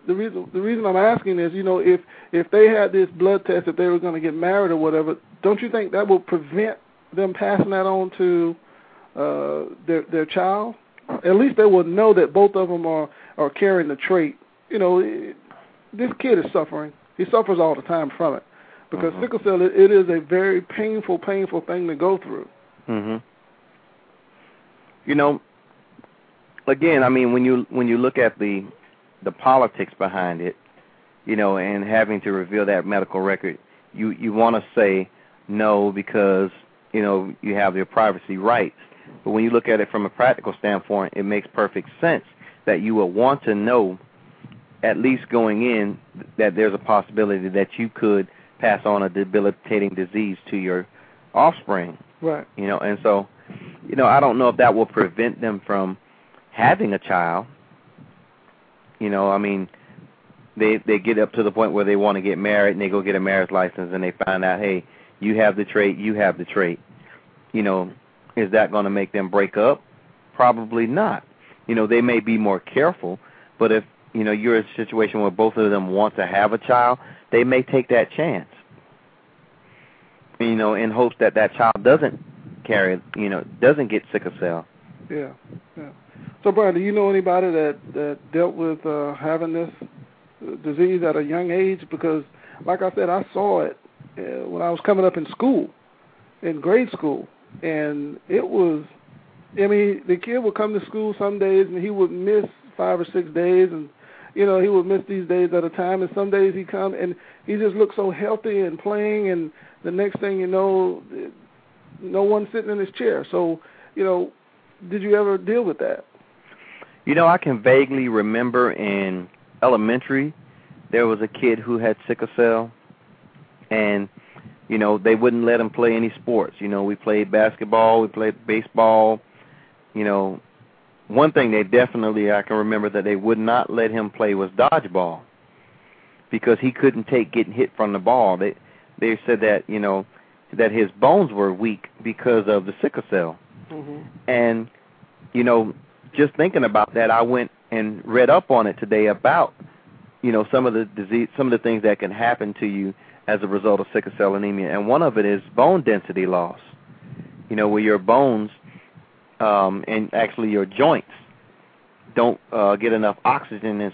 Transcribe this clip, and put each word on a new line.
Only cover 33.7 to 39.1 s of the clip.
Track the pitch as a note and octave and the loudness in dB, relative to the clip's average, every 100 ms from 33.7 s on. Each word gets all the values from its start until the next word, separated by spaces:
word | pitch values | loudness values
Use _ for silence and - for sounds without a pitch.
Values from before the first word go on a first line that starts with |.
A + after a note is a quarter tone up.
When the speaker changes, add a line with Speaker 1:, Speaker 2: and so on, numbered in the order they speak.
| _ _ | _ _
Speaker 2:
you, | G2+ G#2+ | -8 -6
you | - A2+ | -4 -4
wanna | G#2 A#2 A2+ - | 2 2 2 -2
say | - G2+ F#2+ F#2 _ _ _ - | 2 2 2 -2 _ _ _ -8
no | G#2 G#2+ G#2 G2+ | -2 2 4 2
because, | G2 G2 G#2+ G2 F#2+ F#2+ - _ _ _ | -2 -4 0 2 2 0 -6 _ _ _
you | A2 | -2
know, | G2+ G2 F#2+ - | 0 -2 -4 -10
you | G#2 | -6
have | G2+ G2 F#2 | 0 0 0
your | |
privacy | F#2 - A2 F2+ - F#2+ | -4 2 0 0 -8 -4
rights. | G#2 A#2+ F#2 _ - - - | 0 0 0 _ -20 -20 -20